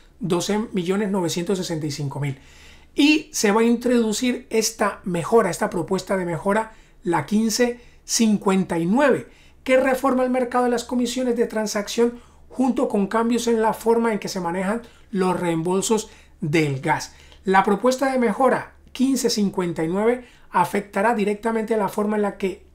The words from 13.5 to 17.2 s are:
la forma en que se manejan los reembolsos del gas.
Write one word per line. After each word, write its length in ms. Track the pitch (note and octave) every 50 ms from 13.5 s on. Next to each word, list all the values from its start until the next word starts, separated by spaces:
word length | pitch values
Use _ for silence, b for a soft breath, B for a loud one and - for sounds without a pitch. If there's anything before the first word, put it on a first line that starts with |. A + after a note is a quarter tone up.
| A#3 A3 A3
la 120 | A3 G3
forma 380 | - - A3 A#3 A#3 A#3 A#3 A3
en 60 | G3+
que 100 | - F#3
se 120 | - G3
manejan 420 | F3 E3+ E3 F#3+ F#3+ F#3+ G#3+ A#3 A#3 B B B B B B
los 260 | F#3+ F#3 F#3 F3+ -
reembolsos 720 | E3+ F3 E3 E3 D#3+ F3 F#3 F#3+ F#3 - A3+ G#3+ G#3+ B B B B B B B
del 400 | - D#3 D3 E3+ D#3 D3 C#3 C3
gas. 340 | C#3 D#3+ D3+ - - - b b